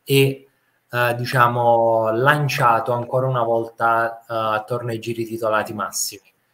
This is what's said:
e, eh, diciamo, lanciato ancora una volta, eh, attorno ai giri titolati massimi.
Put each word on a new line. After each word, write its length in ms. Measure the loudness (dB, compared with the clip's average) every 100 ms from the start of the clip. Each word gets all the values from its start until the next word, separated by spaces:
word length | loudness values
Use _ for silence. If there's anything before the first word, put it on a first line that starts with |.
e, 420 | 0 4 4 0 -14 _ _ _ _
eh, 260 | -2 0 -2
diciamo, 960 | -2 2 2 4 2 4 4 2 0
lanciato 800 | 2 2 2 0 2 2 2 0
ancora 340 | -4 -2 -2 0
una 160 | 0
volta, 760 | 0 0 -2 -2 0 0 0 -6
eh, 40 | -8
attorno 600 | -4 -2 -2 -4 -6 -6
ai 100 | -8
giri 240 | -6 -8
titolati 480 | -8 -4 -2 -2 -2
massimi. 600 | -6 -6 -6 -8 -10 _ _ _